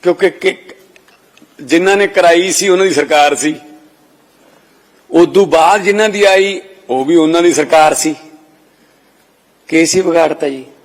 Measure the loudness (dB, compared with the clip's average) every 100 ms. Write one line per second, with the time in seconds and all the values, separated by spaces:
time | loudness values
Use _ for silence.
0 | -4 -2 -4 -2 -6 -6 -18 -20 _ _
1 | _ _ _ _ _ _ -4 -2 0 0
2 | -2 0 2 2 0 -4 0 0 0 -2
3 | 0 2 0 0 -6 -8 -14 -20 _ _
4 | _ _ _ _ _ _ _ _ _ _
5 | _ 0 2 2 2 2 2 2 0 0
6 | -2 0 2 2 0 -4 -14 -20 _ -6
7 | 0 2 2 2 0 0 0 2 2 0
8 | -6 -8 -14 -20 _ _ _ _ _ _
9 | _ _ _ _ _ _ _ -2 0 0
10 | 0 0 0 -2 -6 -8 -14 _